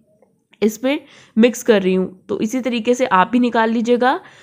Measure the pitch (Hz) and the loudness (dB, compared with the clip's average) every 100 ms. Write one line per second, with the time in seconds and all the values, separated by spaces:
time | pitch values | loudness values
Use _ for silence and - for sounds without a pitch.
0 | _ _ _ _ _ - 208 214 262 302 | _ _ _ _ _ -4 -4 -2 -4 -4
1 | - - _ - 247 - - 208 190 185 | -6 -20 _ 2 2 2 0 2 2 0
2 | 185 - - - 214 262 247 240 220 247 | -2 -8 -10 -6 -4 -4 -4 -2 0 0
3 | 254 190 214 247 247 233 226 226 226 240 | 2 2 2 0 0 0 0 0 0 2
4 | 247 339 - - | 0 -2 -6 -20